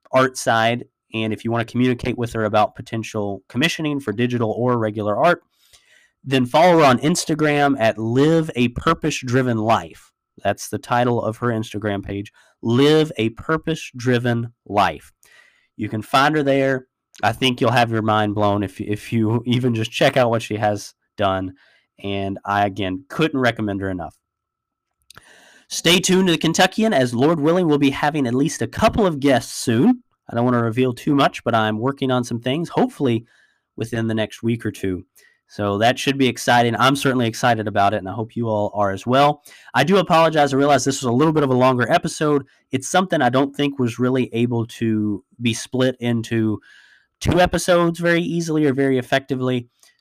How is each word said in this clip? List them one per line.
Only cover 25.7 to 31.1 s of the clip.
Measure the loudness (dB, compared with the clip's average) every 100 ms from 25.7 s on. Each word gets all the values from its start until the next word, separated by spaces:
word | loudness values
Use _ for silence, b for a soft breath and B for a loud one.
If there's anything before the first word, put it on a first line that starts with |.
| -4 2 2
tuned | 4 2 2
to |
the | 2
Kentuckian, | 0 2 0 2 0
as | 2 0
Lord | 2 2 2
willing, | 2 2 2
we'll | 2
be | 2
having | 0 -2 -2 -2
at | 0
least | -2 -4
a | -6
couple | -2 0 2 0
of | 2
guests | 2 2 0
soon. | -6 0 2 4 2 _ _ -8
I | -2
don't | 0
wanna | 2
reveal | 0 0 -2
too | -2 0